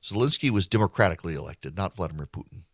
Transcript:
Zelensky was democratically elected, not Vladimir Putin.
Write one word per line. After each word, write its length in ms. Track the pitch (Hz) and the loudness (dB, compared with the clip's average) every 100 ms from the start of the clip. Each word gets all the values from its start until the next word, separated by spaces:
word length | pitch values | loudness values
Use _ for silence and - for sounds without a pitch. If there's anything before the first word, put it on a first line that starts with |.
Zelensky 480 | - 101 135 156 139 | -4 0 2 2 2
was 160 | 104 90 | 2 2
democratically 680 | 113 104 - 101 82 85 76 | 4 2 4 2 2 -4 -6
elected, 400 | 73 - 67 80 | -8 -10 -10 -6
not 200 | 95 - | -6 -4
Vladimir 320 | 82 76 71 | -6 -6 -10
Putin. 360 | - - - - | -12 -14 -18 -20